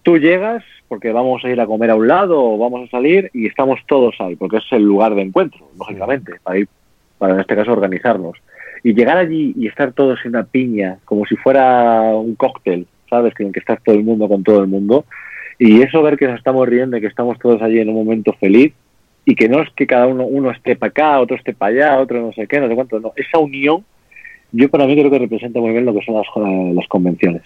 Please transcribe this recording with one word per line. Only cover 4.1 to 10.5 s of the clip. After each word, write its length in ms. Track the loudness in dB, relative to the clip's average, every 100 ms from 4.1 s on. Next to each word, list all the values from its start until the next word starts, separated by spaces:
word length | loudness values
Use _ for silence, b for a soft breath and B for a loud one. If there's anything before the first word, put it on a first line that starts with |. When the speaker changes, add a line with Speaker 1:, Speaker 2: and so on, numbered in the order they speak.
| -2
Speaker 1:
ahí, 160 | -10 -8
porque 220 | -4 -6
es 60 | -2
el 120 | 2
lugar 320 | 4 4 2 0
de 60 |
encuentro, 460 | -2 -2 -2 _ _ -16
lógicamente, 560 | -14 -10 -6 -6 -8
Speaker 2:
Sí. 40 | -14
Speaker 1:
para 140 | -6 -4
ir, 80 | -4 _ _ _ _ _
para 140 | -2 -2
en 40 |
este 160 | -2 -2
caso 160 | 0
organizarnos. 680 | 0 -2 -2 -2 -4 -6 -14 _ B B B
Y 100 | 0
llegar 240 | 2 2 2
allí 360 | 0 -2 -4 -4
y 100 | -8
estar 260 | -4 -4
todos 260 | 0 0 0 -4
en 40 |
una 120 | -6
piña, 540 | -4